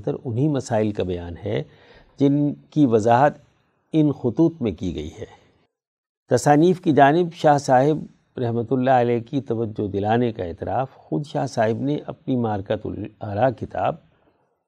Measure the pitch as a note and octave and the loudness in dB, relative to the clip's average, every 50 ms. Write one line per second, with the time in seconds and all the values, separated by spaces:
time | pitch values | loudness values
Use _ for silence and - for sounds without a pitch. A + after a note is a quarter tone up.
0 | G#2 D3 C#3+ - - C3+ A2 A#2 C#3 D#3 D3 C3 - - A2+ A2 G#2+ G#2+ G2+ - | -4 -6 -6 -6 -6 -6 -4 -2 0 0 0 -2 -2 -2 0 0 0 0 -2 -2
1 | G2 F2+ F2+ F2 F2 E2+ E2+ - - G2+ A2 C3+ D3+ - _ _ _ _ - - | -4 -4 -4 -6 -8 -10 -12 -10 -8 -4 -4 -4 -6 -8 _ _ _ _ -20 -20
2 | _ _ _ - C3+ C#3 C#3 D3 D3 D3 C#3+ - - _ - D3+ D3 B2 A2+ A2+ | _ _ _ 0 2 2 2 2 0 -2 -4 -6 -12 _ 0 2 2 4 4 4
3 | G2+ A#2 A#2 A#2+ C#3+ D3 - - _ _ _ _ _ _ _ _ _ _ - D#3+ | 4 4 4 4 4 2 0 -2 _ _ _ _ _ _ _ _ _ _ 0 2
4 | D3+ D3 C#3 - - B2 G#2 - E3 E3 E3 - A#2+ A2 F2 - - F2+ D2+ D#2 | 2 2 0 -2 -4 -2 0 2 2 2 2 -2 -4 -6 -4 -4 -6 -6 -6 -6
5 | D2+ D#2 - - - - - - _ _ _ _ _ _ _ _ _ _ _ _ | -8 -10 -12 -14 -18 -18 -18 -20 _ _ _ _ _ _ _ _ _ _ _ _
6 | _ _ _ _ _ - C3 A#2+ - D3+ D3 D3 E3 F3+ F#3 F3 - E3+ C#3 B2+ | _ _ _ _ _ -2 0 0 4 4 4 6 6 4 2 2 0 0 4 6
7 | C#3 C3+ D3+ F3 F3+ E3 D3+ - - D#3 D3 C#3 C#3+ - C3 B2+ C3+ D3+ D#3 D#3+ | 6 6 6 2 0 -2 -2 0 2 4 4 2 2 2 4 4 4 4 2 -2
8 | - - _ _ _ _ - - B2 A#2 A2+ A#2 A#2 - C3+ B2+ B2+ C3+ C3+ B2 | -4 -12 _ _ _ _ -10 -6 -4 -4 -2 -4 -2 -2 -2 0 2 4 4 4
9 | A#2+ A#2+ A#2+ A#2 A2+ - - C#3 B2 - B2 A2 A#2 G#2+ A2 - G#2+ G2+ F#2+ G2+ | 4 2 0 -2 -4 -4 -6 -6 -4 -4 -4 -4 -4 -6 -4 -6 -6 -4 -4 -2
10 | G2 G#2+ A2+ A#2+ B2 A#2 G#2+ - F2+ E2+ E2+ - F#2 F#2 F#2+ A#2 C3+ - - - | 0 0 2 2 0 0 -2 -4 -8 -8 -8 -8 -8 -6 -4 -4 -4 -6 -8 -16
11 | - - D#3 D#3 D3 - - D3 C#3 C3 - B2 A2 A2 A2+ A2+ B2 C#3 D3 D3 | -12 -6 -6 -6 -6 -6 -6 -6 -6 -4 -2 -2 0 0 0 -2 -2 -4 -4 -6
12 | - - C3 - - - C3 B2 A#2 G#2+ G#2+ G2+ G2+ - A2+ G#2 - G2 F2+ F#2 | -6 -10 -14 -12 -6 -4 -2 -2 -2 -2 -4 -4 -4 -4 -6 -6 -6 -8 -10 -10
13 | G#2 - - - - G#2 G2+ G2+ B2 C3+ A#2 - - - - E2+ F#2+ B2+ D3+ - | -10 -12 -14 -14 -12 -8 -4 0 0 0 -2 -4 -8 -10 -6 -4 -4 -4 -4 -6
14 | _ _ _ _ _ _ _ _ _ _ _ _ _ | _ _ _ _ _ _ _ _ _ _ _ _ _